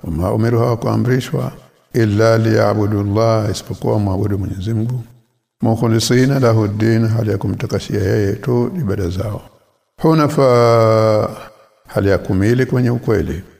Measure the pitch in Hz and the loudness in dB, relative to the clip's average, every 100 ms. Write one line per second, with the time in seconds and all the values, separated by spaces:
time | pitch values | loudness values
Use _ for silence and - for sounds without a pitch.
0 | 87 80 90 113 117 117 123 113 110 110 | -6 -4 -2 0 0 2 0 0 -2 -2
1 | 110 131 - - 127 - - _ _ 127 | 0 -2 -2 -6 -6 -10 -20 _ _ -2
2 | 110 101 113 113 113 110 107 104 101 104 | 0 2 2 2 2 2 2 0 0 0
3 | 101 104 113 110 107 - - 95 - 110 | 0 0 2 0 -2 -6 -10 -6 -2 0
4 | 101 95 101 98 92 98 95 110 113 127 | 0 -2 -2 -4 -4 -6 -4 -4 -4 -6
5 | - - _ _ _ _ 113 113 120 113 | -12 -20 _ _ _ _ -2 0 2 0
6 | - 123 127 139 123 113 104 104 110 113 | 2 2 2 2 2 2 0 0 0 2
7 | 113 113 110 104 101 95 - 101 - 101 | 0 0 -2 -2 -4 -6 -4 -6 -4 -4
8 | 95 113 98 101 - 123 120 185 113 98 | 0 0 0 -2 -2 -2 -2 -4 -4 -2
9 | 90 90 107 95 - _ _ _ _ _ | -4 -4 -6 -8 -14 _ _ _ _ _
10 | 185 160 147 151 135 120 120 117 113 110 | 0 2 2 2 4 4 4 4 4 4
11 | 110 107 - - - _ _ _ _ - | 4 2 -2 -8 -20 _ _ _ _ -2
12 | 98 92 - 95 104 123 127 127 123 120 | 2 0 0 0 2 2 0 0 0 -2
13 | - 104 78 78 - | 0 -2 -2 -6 -12